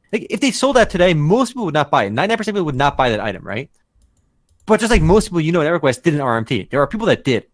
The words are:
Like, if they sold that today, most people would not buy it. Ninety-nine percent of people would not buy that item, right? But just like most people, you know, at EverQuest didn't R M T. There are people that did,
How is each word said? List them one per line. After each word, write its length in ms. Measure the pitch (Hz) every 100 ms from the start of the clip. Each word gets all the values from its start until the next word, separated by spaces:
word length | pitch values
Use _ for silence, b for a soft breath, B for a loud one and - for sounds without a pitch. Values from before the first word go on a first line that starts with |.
| _
Like, 140 | 220 -
if 120 | 214
they 100 | 277
sold 240 | - 262
that 160 | 254 208
today, 240 | 175 180
most 360 | 160 147 220 247
people 160 | 254 196
would 80 |
not 140 | 151 143
buy 160 | 143
it. 60 | 101
Ninety-nine 280 | 110 196 226
percent 180 | 220 202
of 20 |
people 80 | 160
would 80 |
not 220 | 131 143 -
buy 140 | 127
that 100 | 107
item, 260 | 107 92 -
right? 240 | 101 151 _ _ _ _ _ _ _ _ _ -
But 140 | 214
just 100 | 214
like 120 | 220
most 260 | 160 208 -
people, 120 | 175
you 120 | 156
know, 80 | 175
at 100 | 151
EverQuest 320 | 170 143 120
didn't 180 | 170 147
R 160 | 135 113
M 80 |
T. 220 | 110 120 90
There 120 | 139
are 60 | 139
people 180 | 214 214
that 160 | 123
did, 240 | - 113 -